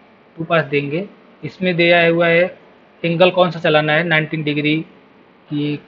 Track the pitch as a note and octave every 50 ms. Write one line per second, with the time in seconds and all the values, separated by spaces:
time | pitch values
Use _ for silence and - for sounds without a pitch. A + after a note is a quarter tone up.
0 | _ _ _ _ _ _ _ E3 E3 D#3+ E3+ E3 D3 C3+ D3 D3 C#3+ C#3+ D3 E3+
1 | G3+ G#3 - - - - - _ - C#3+ - - F#3 F#3 F3+ D#3+ E3+ E3+ F3 F3
2 | E3+ E3+ E3+ E3+ F3 E3+ E3+ E3+ F3+ F#3+ - - - - - _ _ _ _ _
3 | - E3+ E3+ E3 F#3 F3+ F3+ F#3 F3+ F3 D#3+ E3 E3+ E3+ D3+ D3+ D#3 D#3 D3+ D#3
4 | F3 F3 D#3+ D#3 D#3 D3+ D#3+ D#3+ D3+ D3 D3 D3+ D3 D3+ D3+ D#3+ E3 - - -
5 | - _ _ _ _ _ _ _ _ - D3+ D3 D3 D3 D3 C#3+ -